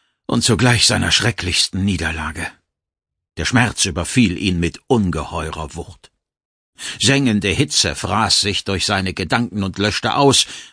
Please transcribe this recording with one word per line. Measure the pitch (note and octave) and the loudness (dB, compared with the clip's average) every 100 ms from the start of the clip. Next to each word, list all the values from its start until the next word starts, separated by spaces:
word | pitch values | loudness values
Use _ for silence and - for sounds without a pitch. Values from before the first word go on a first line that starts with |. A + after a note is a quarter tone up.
| _ _ - | _ _ -4
und | A#2+ | 0
zugleich | A2+ A2 B2 A2+ - | 2 4 4 4 2
seiner | G2+ F2+ | 2 2
schrecklichsten | - B2 - F2+ - - F#2+ | 2 0 -2 -2 -2 -2 0
Niederlage. | G2 F2+ E2 D#2+ D#2 D2+ - - _ _ _ _ _ _ _ - | 0 0 -2 -4 -6 -8 -10 -12 _ _ _ _ _ _ _ -6
Der | D#2 | -2
Schmerz | A#2+ A#2+ - G2 | 0 0 -2 -4
überfiel | D#2+ E2+ - G#2+ F2 | -2 0 2 2 2
ihn | G2 F2 | -2 0
mit | E2+ - - | -2 -4 0
ungeheurer | B2 F#2+ D#2+ D2+ E2+ D#2+ D#2+ D#2 | 2 2 -2 -4 -6 -6 -8 -10
Wucht. | E2+ - - - _ _ _ _ _ _ - - - | -10 -14 -18 -20 _ _ _ _ _ _ -14 -12 -2
Sengende | G#2+ C#3 C3 G#2 G2+ | 2 4 4 2 2
Hitze | F2+ D3 - F#2+ | 0 0 0 0
fraß | C#2+ F2+ G2+ G#2 - | -2 -2 0 2 2
sich | G2+ G2 | 0 -2
durch | - G2 - | -2 -2 0
seine | G2 F#2+ | 0 -2
Gedanken | F#2 F2 A#2+ A#2+ G#2 | -4 -2 0 0 -2
und | G2 F2+ | -4 0
löschte | G#2 - A#2 | -2 0 -2
aus, | B2+ C#3+ B2+ - - - | 4 4 4 2 -6 -18